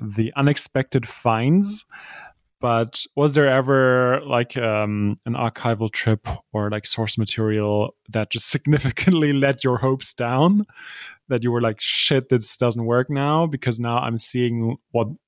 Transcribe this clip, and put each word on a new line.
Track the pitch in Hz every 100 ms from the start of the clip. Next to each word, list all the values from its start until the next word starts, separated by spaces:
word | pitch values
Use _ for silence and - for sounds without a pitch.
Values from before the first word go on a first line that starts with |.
the | 110 101 113 139
unexpected | 143 143 - 135 131 131 117
finds. | - 117 113 123 180 202 208 - - - - - _ _ _
But | 123 117 117 - -
was | - 147
there | 143 143
ever, | 131 131 135 131 127 123 135
like, | 143 120 120 127
um, | 113 107 104 104 104 - 120
an |
archival | 123 117 - 120 110 110
trip | - - 110 - - -
or, | 107 104
like, | 107 -
source | - 107 -
material | 107 - 110 107 104 104 107 - -
that | 110 107
just | 120 -
<laughs> |
significantly | 143 143 147 131 - - 170 151
let | 139 139 131
your | 131 123
hopes | 131 135 -
down? | - 120 127 165 208 208 - - - - - -
That | 123
you | 120
were | 120
like, | 117 107
"Shit, | - - - 135 127
this | 127 110 -
doesn't | 123 117 113
work | 120 127
now, | 139 143 156 165
because | 139 127 113
now | 120 120
I'm | 131 113
seeing | - 123 120 117 113 131 _
what | 117 113 160